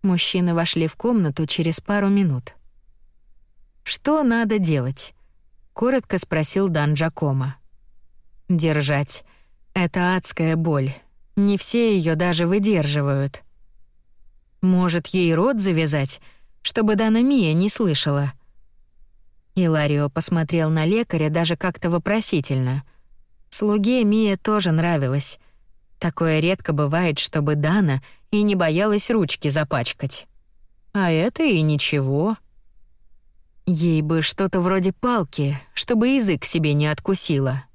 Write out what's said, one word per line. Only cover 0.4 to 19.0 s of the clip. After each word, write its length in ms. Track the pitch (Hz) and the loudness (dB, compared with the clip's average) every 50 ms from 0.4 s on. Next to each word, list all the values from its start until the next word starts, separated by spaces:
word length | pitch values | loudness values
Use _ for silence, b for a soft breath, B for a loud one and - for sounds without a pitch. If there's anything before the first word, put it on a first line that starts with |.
| 180 180 170 | 0 2 2
вошли 340 | 170 170 170 - 170 160 160 | 0 0 0 0 0 -2 -2
в 80 | - | -4
комнату 500 | - - 233 247 220 185 151 139 - 160 147 | -4 -2 0 2 2 2 0 0 -2 -4 -4
через 340 | - - 165 165 160 - | -2 -2 0 0 0 -4
пару 260 | - - 202 208 202 196 | -4 -2 -2 0 2 2
минут. 460 | 202 202 196 170 139 123 - - - - _ - _ - _ - - _ - - _ - _ - - - - _ _ - - _ _ _ _ | 2 4 2 2 0 -2 -6 -10 -20 -20 _ -20 _ -20 _ -20 -20 _ -20 -20 _ -20 _ -20 -20 -20 -20 _ _ -20 -20 _ _ _ _
«Что 400 | - - - _ 277 302 311 294 | -10 -10 -4 _ 0 2 2 4
надо 340 | 247 233 233 233 214 220 214 | 2 2 2 2 0 0 0
делать?» 560 | 185 165 156 139 123 127 139 - - - - _ - - _ _ _ - _ - - - _ | 2 2 0 0 0 -2 -6 -8 -10 -14 -14 _ -20 -20 _ _ _ -20 _ -20 -20 -18 _
коротко 440 | - 226 247 262 262 - - - 185 | -2 0 0 0 0 0 -2 -4 -4
спросил 520 | - - - 160 156 - - 202 196 190 | -4 -2 -2 -2 -2 0 0 0 0 2
Дан 240 | 165 156 147 147 151 | 0 0 0 0 0
Джакомо. 640 | 143 160 160 - - 165 147 135 135 131 139 131 - - - - - - - - - - - - - - - - - - - | 0 0 -2 -2 -2 -2 -2 0 -2 -2 -4 -8 -10 -18 -20 -20 -20 -20 -20 -20 -20 -20 -20 -20 -20 -20 -20 -20 -20 -4 -2
«Держать. 760 | 180 165 156 160 156 151 143 139 147 139 147 139 - - b b b b b b b b - - - | 0 0 2 2 0 0 0 0 0 -2 -2 -2 -6 -10 b b b b b b b b -20 -8 -4
Это 420 | 190 175 170 - 185 180 180 185 | -2 -2 -2 0 0 0 2 0
адская 400 | 185 - - - - 165 160 160 | 0 -2 -4 -4 -2 0 0 0
боль. 380 | 165 165 165 156 143 135 135 135 - - - _ - - - - | 0 0 0 0 0 0 -2 -4 -8 -16 -20 _ -20 -20 -8 -2
Не 220 | - 202 202 202 190 | 0 2 2 2 0
все 360 | - - - 240 240 226 208 | -2 0 0 2 2 4 2
ее 220 | 190 165 165 160 | 2 2 0 0
даже 320 | 156 175 180 170 160 175 170 | 2 0 0 0 0 2 2
выдерживают». 920 | 185 214 196 214 214 175 147 143 147 147 143 139 139 139 139 139 139 - - - - - - - - - - - _ _ _ _ - - - - - - _ _ _ _ | 2 2 2 2 2 2 2 2 0 0 0 0 0 0 0 -4 -6 -10 -20 -20 -20 -20 -20 -20 -20 -20 -20 -20 _ _ _ _ -20 -20 -20 -20 -20 -20 _ _ _ _
«Может, 460 | - 185 185 180 180 180 165 170 - - | 0 2 2 2 2 2 0 -2 -4 -2
ей 280 | - 190 180 165 165 | -2 0 2 2 2
рот 240 | 160 190 254 277 220 | 2 2 2 0 0
завязать, 600 | 196 190 175 156 160 151 143 147 135 135 - - b b b b b b b - | 0 0 0 0 0 0 0 -2 -2 -4 -6 -12 b b b b b b b -10
чтобы 340 | - - - - 220 214 214 | -10 -6 -2 0 0 2 2
Дана 260 | 202 220 220 214 226 | 2 2 2 2 4
Мия 320 | 240 269 285 262 196 160 156 | 4 4 4 2 2 2 2
не 140 | 165 185 214 | 2 2 0
слышала?» 640 | - - 233 185 151 139 - 151 143 143 143 139 - - - - _ - - - _ - - _ _ _ | 0 0 0 0 0 0 0 0 0 0 -2 -4 -6 -10 -20 -20 _ -20 -20 -20 _ -20 -20 _ _ _